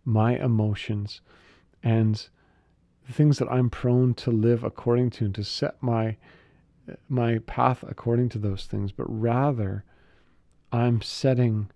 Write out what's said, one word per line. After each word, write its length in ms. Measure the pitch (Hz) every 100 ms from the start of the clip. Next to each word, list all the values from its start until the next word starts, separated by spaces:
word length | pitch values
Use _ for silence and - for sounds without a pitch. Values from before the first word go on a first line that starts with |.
| -
my 320 | 107 117 123
emotions, 840 | 123 110 107 101 - 104 101 - _ _ _ _ _ _
and 480 | 117 113 110 110 - _ _ _ _ _ _ _ -
the 60 |
things 260 | - 151 135
that 120 | 131
I'm 180 | 127 123
prone 440 | - 123 123 127 120
to 160 | -
live 320 | 113 113 117
according 460 | 117 - 120 120 123
to, 140 | - 107
and 100 | 98
to 80 |
set 380 | 104 - 143 -
my, 320 | 123 113 110 107 - - _ _ _ _ - - -
my 300 | 127 117 113
path 440 | - - 123 127 -
according 440 | - 117 117 123
to 100 | 110
those 260 | 104 95 -
things, 280 | 104 101
but 120 | - -
rather 760 | 113 117 123 143 123 98 98 - _ _ _ _ _ _ _ _
I'm 300 | 120 120 117
setting 680 | - - 135 123 123 107 101